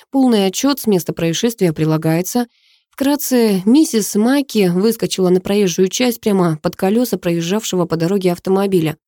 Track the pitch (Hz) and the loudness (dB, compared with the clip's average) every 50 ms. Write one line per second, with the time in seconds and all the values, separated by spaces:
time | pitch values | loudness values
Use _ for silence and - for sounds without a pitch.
0 | - _ - 269 262 254 233 208 196 190 185 - - 277 285 - - 220 202 180 | -16 _ 0 2 2 4 4 2 2 0 0 -2 -2 -2 -2 -2 0 0 0 0
1 | 156 - 170 - 170 165 165 - - 240 233 - 190 175 156 - 156 156 156 156 | 0 -4 -6 -4 -4 -4 -2 -2 -2 -4 -2 0 0 0 0 0 0 0 0 0
2 | 160 160 160 165 180 - - 240 240 - _ _ _ _ _ _ _ _ _ - | 0 0 0 -2 -2 -2 -4 -4 -4 -4 _ _ _ _ _ _ _ _ _ -4
3 | 269 277 294 285 - - 262 247 233 220 202 190 180 208 240 302 320 - - 220 | -2 0 0 0 -2 0 2 2 4 2 2 2 2 4 4 4 4 4 2 -2
4 | 190 - - 208 214 240 269 294 277 - - 220 196 180 175 180 196 233 226 226 | -2 -2 0 0 2 2 2 0 0 0 0 0 2 2 2 2 2 0 0 0
5 | - 180 - - 185 180 180 185 185 - 202 208 208 185 165 - 185 190 - - | -4 -4 -2 0 2 2 2 2 0 0 0 0 0 0 2 0 0 0 0 0
6 | 254 247 233 - - 220 202 190 180 175 160 151 - 180 180 - - 190 208 233 | -2 -2 -2 -2 -2 -2 0 2 2 0 0 -2 -4 -6 -4 -2 -2 0 0 0
7 | 254 240 - 185 - 175 170 170 165 170 190 214 214 - - 185 170 165 165 160 | 0 0 -2 -4 -2 -2 -2 -2 -2 -2 -4 -4 -4 -4 -2 -2 -2 -2 -2 -2
8 | 165 170 196 208 185 180 175 - - 190 185 190 202 202 190 180 160 156 156 - | -2 -2 -2 0 0 0 -2 -2 -2 0 0 0 2 2 0 0 0 0 -4 -8
9 | _ | _